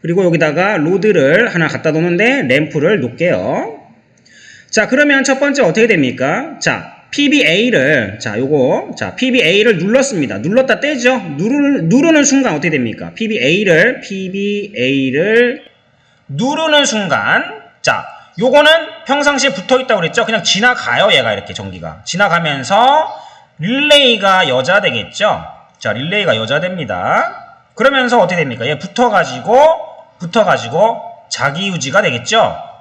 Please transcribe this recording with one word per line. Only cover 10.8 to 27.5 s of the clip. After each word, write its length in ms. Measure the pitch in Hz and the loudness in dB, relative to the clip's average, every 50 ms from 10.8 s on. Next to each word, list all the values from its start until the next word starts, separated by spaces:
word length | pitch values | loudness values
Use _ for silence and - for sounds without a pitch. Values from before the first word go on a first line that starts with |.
떼죠? 540 | - 285 311 247 233 247 262 240 190 170 143 | 0 -4 -4 0 0 0 0 0 -4 -6 -6
누르-, 460 | 139 180 226 269 294 285 277 277 214 160 | -4 -2 0 0 2 2 2 0 0 2
누르는 420 | 160 208 262 330 330 320 302 285 | 2 4 4 4 4 4 4 4
순간 280 | - 269 277 262 240 165 | 4 2 2 2 2 -2
어떻게 160 | 147 - 175 | 0 -2 0
됩니까? 420 | 156 135 123 113 104 - 87 85 85 | 0 0 -2 -2 -6 -8 -12 -14 -8
피비에이를, 840 | - 113 107 110 - 120 139 165 196 214 190 165 156 196 240 254 - | -6 -6 -4 -2 0 0 2 2 2 2 2 4 4 4 2 0 -4
피비에이를 1600 | - - 202 190 190 185 185 196 202 202 208 202 202 - - 113 123 127 139 139 135 135 127 143 175 208 220 233 247 240 262 302 - - _ _ _ _ _ _ _ _ _ _ _ | -8 -10 -8 -8 -8 -6 -6 -4 -4 -2 -4 -4 -6 -8 -6 -4 -2 0 0 0 0 0 0 0 0 2 2 2 2 2 -2 -6 -12 -20 _ _ _ _ _ _ _ _ _ _ _
누르는 580 | _ 139 143 220 269 302 302 320 311 302 294 277 | _ -6 -2 -2 -2 0 -2 0 2 2 2 2
순간, 760 | - 226 214 202 175 139 107 101 117 160 233 320 359 427 - - - _ _ | 2 -2 -4 -2 -2 -2 -2 0 0 0 0 -2 -4 -12 -16 -20 -20 _ _
자, 240 | - - 117 95 - - - - - - _ - | -2 -2 -2 -2 -4 -12 -18 -20 -20 -18 _ -2
요거는 320 | 208 254 247 294 302 302 320 330 311 - - - - | 0 4 4 6 6 6 4 2 0 -4 -14 -16 -6
평상시에 460 | - 269 285 285 285 285 262 247 277 | -4 -2 0 0 0 0 0 -2 -2
붙어 280 | - - 180 - 254 254 | -2 -4 -2 0 0 0
있다고 220 | 262 - 233 196 | 2 0 -2 0
그랬죠? 240 | 165 156 - - 220 | 0 -2 -2 -2 -2
그냥 180 | - 226 208 170 | 0 -2 -4 -2
지나가요, 680 | - - 190 220 247 247 247 - - 120 131 180 - 175 | -2 -2 2 2 2 0 0 -2 -4 0 2 2 2 2
얘가 180 | 139 120 113 | 2 2 0
이렇게 220 | 104 98 101 - 95 | -4 -4 -6 -12 -12
전기가. 480 | - 98 98 90 90 80 80 78 - - | -12 -12 -12 -12 -12 -12 -14 -14 -14 -14
지나가면서 1040 | - - 180 208 190 165 175 170 156 143 139 127 156 190 214 240 262 285 311 - - - - - - - - _ _ _ _ | -8 -2 0 0 2 2 0 -2 -2 -4 -4 -4 0 2 4 4 4 4 2 0 -2 -8 -14 -18 -20 -20 -20 _ _ _ _
릴레이가 880 | 147 196 247 269 294 294 294 285 277 247 233 214 190 196 190 185 180 143 | -6 -4 -2 -2 2 4 4 4 4 4 2 2 2 2 2 2 2 2
여자 320 | 123 127 131 170 185 208 | 0 0 0 2 0 2
되겠죠? 640 | 196 160 120 110 101 - - - 202 214 151 90 80 - - - - _ _ _ | 0 0 -4 -4 -8 -10 -6 -2 -2 -2 -2 -2 -6 -14 -18 -20 -20 _ _ _
자, 140 | - 120 107 | -6 -6 -4
릴레이가 420 | 117 139 165 196 214 202 160 117 | -4 -4 -4 -4 -2 0 0 -2
여자 240 | 110 110 110 135 156 | -2 -2 -2 -4 -2
됩니다. 1080 | 175 185 185 175 143 101 95 90 92 123 165 220 320 349 - - - - | -2 -4 -6 -6 -6 -6 -6 -4 -2 0 0 0 -2 -4 -8 -14 -20 -20